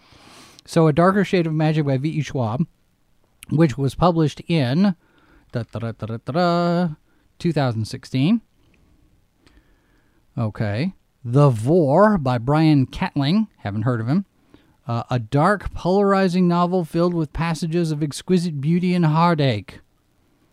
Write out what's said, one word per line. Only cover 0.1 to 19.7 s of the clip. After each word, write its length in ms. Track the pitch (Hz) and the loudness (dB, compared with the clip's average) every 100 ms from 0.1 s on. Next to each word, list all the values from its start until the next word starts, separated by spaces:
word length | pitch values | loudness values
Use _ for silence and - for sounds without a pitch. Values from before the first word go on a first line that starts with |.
| - - - - - | -20 -20 -20 -20 -20
So 220 | - 165 160 | -2 2 4
A 60 | |
Darker 320 | 147 180 202 | 4 4 2
Shade 220 | 180 185 165 | 0 0 0
of 60 | |
Magic 320 | 156 156 160 | 0 0 0
by 140 | 143 131 | 0 -2
V 100 | 151 | -2
E 140 | 156 | -4
Schwab, 420 | 135 139 113 123 165 _ _ _ _ _ _ _ - | -4 -4 -4 -2 -4 _ _ _ _ _ _ _ -4
which 260 | 143 165 123 | 0 2 0
was 180 | 135 | -4
published 460 | - 175 165 151 - - | 0 0 2 -2 -2 -4
in 480 | 170 120 151 202 175 _ _ _ _ _ | -2 0 2 0 0 _ _ _ _ _
da, 120 | 120 110 | -10 -8
da, 80 | 110 | -8
da, 120 | 113 | -10
da, 140 | 113 107 | -10 -10
da, 100 | 113 | -10
da, 80 | - | -6
da, 560 | 147 175 175 175 175 175 151 _ _ _ _ | -2 0 0 0 0 -2 -6 _ _ _ _
two 140 | 175 | -2
thousand 340 | 151 131 110 107 | 0 -2 -2 -6
sixteen. 540 | - - 131 147 226 - _ _ _ _ _ _ _ _ _ _ _ _ _ _ _ _ _ _ - | -10 -6 0 2 0 -2 _ _ _ _ _ _ _ _ _ _ _ _ _ _ _ _ _ _ -6
Okay. 560 | 110 - 107 104 185 - _ _ | -6 -4 -6 -4 -6 -8 _ _
The 260 | 117 131 143 | -2 2 2
Vor 680 | 110 117 180 139 160 214 202 | 2 0 2 2 4 4 2
by 200 | 127 123 | -2 -2
Brian 480 | 120 151 160 147 127 | 0 2 4 4 2
Catling. 600 | - 185 143 139 202 220 _ | -4 -4 -2 0 0 -2 _
Haven't 240 | 104 104 | -8 -4
heard 180 | 113 120 | -2 -2
of 60 | 113 | -2
him. 180 | 175 196 _ _ - _ _ - | -2 -4 _ _ -20 _ _ -8
Uh, 160 | 117 - | -6 -4
a 80 | 127 | -6
dark, 560 | 110 143 175 202 - | -2 0 2 0 -4
polarizing 720 | - 170 196 202 196 190 180 175 | -6 0 2 2 2 2 2 2
novel 340 | 175 175 185 | 2 0 -2
filled 300 | 165 170 175 | -2 0 0
with 200 | 170 156 | 0 -4
passages 560 | - 165 160 165 170 160 | -4 -4 -4 -2 -2 -2
of 120 | 147 | -2
exquisite 560 | 151 - - 185 175 147 | -4 -6 -2 0 0 -4
beauty 360 | 143 175 180 | 0 0 0
and 100 | 180 | 2
heartache. 760 | 160 156 170 165 139 104 - | 2 2 2 2 0 -2 -8